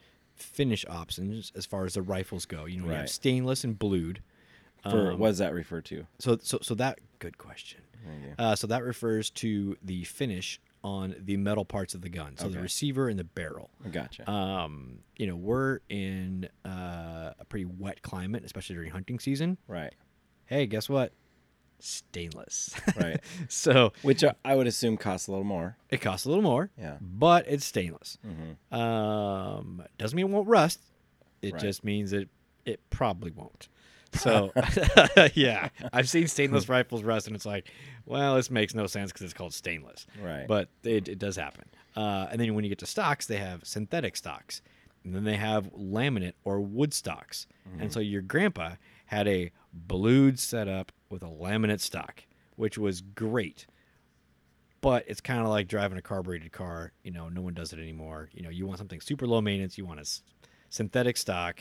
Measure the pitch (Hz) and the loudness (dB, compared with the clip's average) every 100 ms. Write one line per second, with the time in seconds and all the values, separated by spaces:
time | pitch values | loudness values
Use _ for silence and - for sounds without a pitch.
0 | _ _ _ - - - 139 104 - 85 | _ _ _ -20 -12 0 2 2 -2 -10
1 | 82 - 95 110 98 98 - 98 92 101 | -10 -6 -6 -6 -10 -12 -8 -4 -2 -2
2 | 92 95 95 90 - 80 78 90 87 76 | -2 -4 -4 -8 -8 -10 -8 -6 -2 -2
3 | 71 - 135 127 127 131 127 107 107 92 | -4 0 2 2 0 -2 -2 -2 2 2
4 | 82 95 - _ _ - _ _ 101 110 | 0 -6 -14 _ _ -20 _ _ 0 2
5 | 98 90 110 95 92 85 80 82 - 76 | 4 4 4 4 0 -2 -6 -8 -8 -12
6 | 82 - 123 117 - 127 - 110 127 - | -12 -6 2 2 2 -4 -2 0 0 -2
7 | - _ 85 - - - - - _ - | -16 _ -14 -14 -18 -18 -18 -20 _ -18
8 | 98 76 69 73 117 104 107 120 123 117 | -14 -14 -12 -2 0 2 0 -2 -2 -4
9 | 117 110 107 - 113 104 98 - 95 90 | 0 0 -2 -4 -2 0 -2 -6 -6 -6
10 | 87 - 131 92 - - _ _ 101 98 | -6 -6 -4 -4 -6 -12 _ _ -8 -6
11 | 95 - 95 98 101 104 95 104 95 92 | -6 -8 -4 0 0 0 -2 -4 -6 -8
12 | 87 87 73 67 101 87 90 - 147 135 | -10 -10 -10 -8 -6 -4 -4 -2 -2 0
13 | 127 98 85 - 80 - - _ 113 82 | 0 -2 -6 -8 -8 -10 -16 _ -8 -6
14 | 69 - 113 104 95 95 80 73 64 62 | -8 -10 -4 -2 -2 -2 -4 -8 -14 -18
15 | _ - 104 87 95 127 135 131 - 101 | _ -6 -6 -4 -2 0 0 -2 -6 -6
16 | 95 95 92 92 92 _ 98 92 90 87 | -4 -4 -4 -6 -8 _ -10 -8 -8 -8
17 | 82 82 165 - - 107 90 90 98 - | -10 -10 -12 -14 -10 -6 -6 -6 -10 -10
18 | - 92 92 117 - 98 - 87 80 87 | -10 -6 -4 -6 -8 -12 -10 -10 -8 -10
19 | 92 123 - 139 170 185 - 101 78 - | -8 -6 -2 -2 -2 -4 -6 -8 -8 -12
20 | _ _ _ _ _ 139 123 107 107 139 | _ _ _ _ _ 0 0 -2 0 0
21 | 123 - _ _ _ _ _ _ - - | 0 -4 _ _ _ _ _ _ -12 -12
22 | - 87 85 80 - - - - - - | -10 -10 -8 -10 -8 -6 -6 -2 0 2
23 | 175 80 - 180 143 - 160 131 113 - | 0 -2 -6 -10 -6 0 8 8 8 6
24 | 139 131 143 - 131 135 123 - 117 110 | 4 6 6 4 4 4 4 2 2 2
25 | 107 92 - 98 101 92 92 - _ - | 0 -2 -2 -4 -2 -2 -4 -8 _ -2
26 | - 95 131 180 202 123 196 - 82 71 | 0 -2 2 4 6 4 2 -6 -10 -10
27 | 90 95 160 170 - 143 - 110 87 80 | -10 4 8 8 6 -2 0 0 -2 -6
28 | - - 107 80 80 76 _ 117 117 110 | -14 -14 -12 -10 -10 -12 _ -2 0 2
29 | 107 107 104 95 95 101 95 87 - - | 0 0 0 -2 -4 -6 -8 -12 -14 -6
30 | 110 160 196 202 202 226 160 - _ _ | -2 0 2 2 6 8 8 2 _ _
31 | _ _ _ _ 98 82 104 95 107 104 | _ _ _ _ -6 -2 -2 -2 -2 -2
32 | 98 101 98 _ _ _ - 104 _ - | 0 -2 -2 _ _ _ -8 -8 _ 0
33 | 120 90 95 76 - - - _ - - | 0 0 -6 -10 -16 -18 -20 _ -20 -20
34 | _ - - 107 98 127 - - 156 554 | _ 0 6 6 6 2 4 6 8 10
35 | - - 165 - 131 104 82 - 123 123 | 10 10 10 8 4 4 -4 -6 0 2
36 | 127 170 165 - 139 139 98 127 123 117 | 4 4 2 2 4 4 4 2 2 -2
37 | 107 110 107 107 107 101 - - - 120 | 0 0 0 -8 -6 -6 -8 -18 -18 -18
38 | - 135 139 131 123 120 107 110 98 104 | -6 0 4 4 4 2 2 0 -2 -2
39 | 98 - 90 - 87 - 87 82 65 - | -6 -8 -12 -10 -10 -8 -6 -8 -10 -20
40 | - 104 92 73 65 104 90 _ 117 110 | -20 -12 -8 -6 0 0 0 _ 2 2
41 | 90 95 101 90 71 - - - _ - | 0 -4 -4 -4 -8 -10 -20 -20 _ -4
42 | 107 98 92 113 117 107 104 98 85 - | -2 -2 -2 0 0 2 0 -4 -4 -2
43 | 170 143 - 104 95 87 - 107 107 170 | 0 0 -2 -4 -4 -8 -8 -6 -4 -2
44 | 113 - 85 71 - - - _ _ _ | -2 -4 -10 -12 -14 -16 -16 _ _ _
45 | 90 95 107 104 107 107 95 - 95 107 | -6 -2 0 0 2 0 -2 -8 -4 0
46 | 139 113 90 - - 101 101 110 147 - | 2 0 -2 -4 -2 -2 0 0 0 0
47 | - 71 - - - _ 95 87 107 113 | -6 -10 -10 -14 -14 _ -14 -8 -4 -2
48 | 104 101 95 147 202 170 82 87 - - | 0 -2 0 2 2 0 -8 -8 -18 -20
49 | _ 104 104 95 87 - _ 85 85 92 | _ 2 4 4 0 -8 _ -16 -4 2
50 | 107 131 135 127 - 117 101 95 92 _ | 6 8 8 4 -2 -2 -2 -4 -6 _
51 | _ 92 87 78 90 110 107 104 - 92 | _ -12 -12 -8 -2 2 2 2 -2 -6
52 | - - - _ _ - 110 110 104 90 | -8 -14 -20 _ _ -2 -2 2 0 0
53 | 98 101 110 120 90 - - _ _ _ | -8 -4 0 0 -2 -8 -20 _ _ _
54 | _ _ _ _ _ _ _ _ 139 120 | _ _ _ _ _ _ _ _ 2 2
55 | - 98 - 120 113 107 92 107 101 92 | 0 -8 -4 0 2 2 2 0 0 -2
56 | - 98 90 85 82 - 90 82 82 _ | -6 -4 -4 -6 -10 -10 -8 -8 -10 _
57 | 92 87 82 87 90 85 82 82 80 78 | -12 -10 -8 -6 -6 -6 -8 -10 -12 -10
58 | 78 78 78 - 85 85 98 90 101 82 | -10 -12 -12 -14 -10 -6 -6 -6 -10 -12
59 | - 143 123 117 107 98 95 - 92 78 | -8 -4 2 2 4 0 -2 -8 -12 -10
60 | 76 - _ _ - _ _ - 107 127 | -10 -10 _ _ -20 _ _ -6 0 4
61 | 123 - - 90 87 - | 4 2 -2 -2 -2 -6